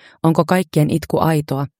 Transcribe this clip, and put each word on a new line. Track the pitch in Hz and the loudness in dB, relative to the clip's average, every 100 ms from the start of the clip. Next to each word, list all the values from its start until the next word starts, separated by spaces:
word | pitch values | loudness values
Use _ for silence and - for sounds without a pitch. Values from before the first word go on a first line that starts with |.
| - _ | -20 _
Onko | 165 160 | 0 2
kaikkien | 160 185 185 165 151 | 2 0 0 0 0
itku | 165 - - | 0 -2 0
aitoa, | 160 156 147 135 139 - | 0 0 -2 -4 -6 -10